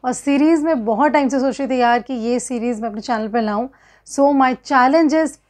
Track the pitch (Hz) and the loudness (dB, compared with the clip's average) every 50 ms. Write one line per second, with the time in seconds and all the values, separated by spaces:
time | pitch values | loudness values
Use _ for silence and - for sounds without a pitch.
0 | - 254 247 - - 285 277 285 294 311 330 320 294 330 320 262 214 214 220 208 | -4 -6 -6 -4 -2 0 2 2 4 4 2 2 2 0 -2 -2 -2 -2 0 0
1 | 277 302 247 302 285 254 277 269 254 277 240 - 277 233 262 254 240 240 240 240 | 0 2 2 2 0 2 0 0 0 -2 -2 -4 -4 -4 0 0 2 2 2 0
2 | 240 - 269 240 220 233 240 247 - - 254 240 214 240 240 214 220 226 208 214 | -2 -4 -8 -6 -4 -2 -2 -4 -4 -6 -8 -4 -4 -4 -4 -4 -6 -8 -8 -8
3 | 208 - 240 220 214 220 202 240 226 214 208 208 240 269 _ _ _ _ _ _ | -6 -6 -4 -4 -4 -4 -4 -2 -2 -2 -4 -4 -6 -8 _ _ _ _ _ _
4 | _ - - - 277 285 285 269 262 254 254 - _ - 294 262 247 262 285 330 | _ -12 -2 2 2 4 4 4 2 2 0 -4 _ 0 2 4 4 4 4 4
5 | 330 294 285 320 320 277 - _ _ | 4 4 2 2 0 -2 -4 _ _